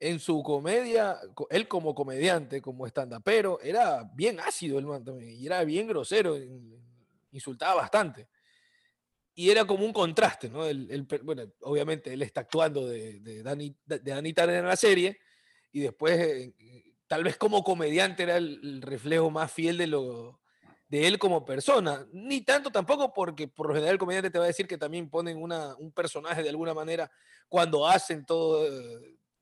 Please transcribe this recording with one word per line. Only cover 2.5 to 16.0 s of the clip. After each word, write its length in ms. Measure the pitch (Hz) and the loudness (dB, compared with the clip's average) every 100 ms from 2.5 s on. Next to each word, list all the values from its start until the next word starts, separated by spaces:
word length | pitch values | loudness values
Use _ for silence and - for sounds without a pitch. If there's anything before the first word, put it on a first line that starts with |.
| 139 | -8
como 240 | 131 127 127 | -8 -10 -6
stand-upero, 760 | - 127 113 190 220 190 175 | -6 -6 -4 2 2 2 -2
era 420 | - 208 214 135 110 | -2 2 2 2 -4
bien 240 | 127 208 180 | -2 -2 0
ácido 360 | - - 165 139 | -4 -4 -2 -2
el 80 | 143 | -2
man 200 | 139 120 | -8 -10
también, 260 | 127 117 | -14 -14
y 140 | 113 139 | -12 -4
era 180 | 180 | 0
bien 240 | 156 170 226 | 2 0 0
grosero, 480 | 170 120 208 185 143 | -2 2 2 4 0
in-, 420 | 127 127 113 117 120 _ _ _ _ | -6 -16 -20 -20 -20 _ _ _ _
insultaba 440 | 139 - 123 160 180 | -16 -12 -4 2 2
bastante. 520 | - 208 180 120 - _ _ _ _ _ _ _ _ _ _ | 4 2 2 -4 -18 _ _ _ _ _ _ _ _ _ _
Y 160 | - 180 | 0 4
era 140 | 214 | 6
como 220 | 202 196 214 | 4 2 0
un 80 | |
contraste, 560 | 214 170 151 226 - 117 | 0 0 4 2 2 -8
¿no? 160 | 131 160 | -6 -4
El, 260 | 139 110 | -4 -6
el 160 | 139 135 | -10 -6
per-, 160 | 147 | -6
bueno, 200 | 147 143 107 _ | -6 -8 -8 _
obviamente 500 | 139 147 147 156 131 | -4 -2 0 -4 -6
él 100 | 131 | -6
está 200 | 127 - | -4 -6
actuando 440 | 120 156 160 143 127 | -2 2 2 0 -4
de, 360 | 117 110 104 | -6 -10 -14
de 220 | 110 110 | -16 -12
Danny, 300 | 117 143 147 139 - | -8 -6 -8 -12 -8
de, 140 | 151 | -6
de 120 | 131 | -4
Danny 220 | 139 156 | -6 0
Tanner 240 | 165 170 175 | 2 4 2
en 100 | 180 | 2
la 80 | 185 | 4
serie, 420 | 220 185 185 208 _ _ _ _ _ | 6 6 4 -2 _ _ _ _ _
y 80 | 143 | -6
después, 400 | 135 - | -4 0